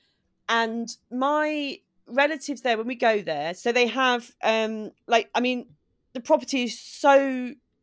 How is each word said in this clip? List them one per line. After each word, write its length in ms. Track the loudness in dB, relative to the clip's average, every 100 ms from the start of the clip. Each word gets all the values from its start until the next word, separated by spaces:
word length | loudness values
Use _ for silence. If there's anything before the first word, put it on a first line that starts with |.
| _ _ _ _ -2
And 400 | 0 0 -4 -8 -12 _
my 720 | -4 0 0 0 -2 -6 -10 _ _ -6
relatives 540 | 0 0 0 -6 -4
there, 140 | -2 -2
when 80 | -2
we 60 | 0
go 260 | 2 2
there, 320 | 0 -4 -4
so 180 | -4 -2
they 140 | 2 2
have, 420 | 2 2 0 -4 -4
um, 480 | 0 0 0 -4 -10 -14 2
like, 200 | 2 2
I 60 | 0
mean, 340 | 0 -2 -6 _ _ _ _
the 60 | -12
property 420 | 2 2 2 -2
is 140 | -2 -6
so, 720 | -12 0 6 6 4 -2 -6 -10 _ _